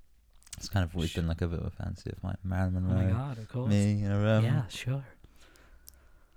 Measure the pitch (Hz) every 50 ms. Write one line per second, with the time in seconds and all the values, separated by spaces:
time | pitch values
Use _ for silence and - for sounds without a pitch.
0 | - - - - _ _ - - - - - - - - - 101 87 82 85 87
1 | 80 80 - 85 85 82 82 82 87 85 85 78 - - - - - - 87 -
2 | - - - - - 92 95 - - 92 92 92 95 92 92 92 92 92 117 117
3 | 113 - 110 120 135 143 131 113 110 - - 127 123 110 104 101 101 104 104 101
4 | 104 98 101 101 104 107 110 110 110 120 139 151 113 - - - - 123 135 139
5 | 135 - - - - - - - - - - - - - - - - - - -
6 | - - - - - - -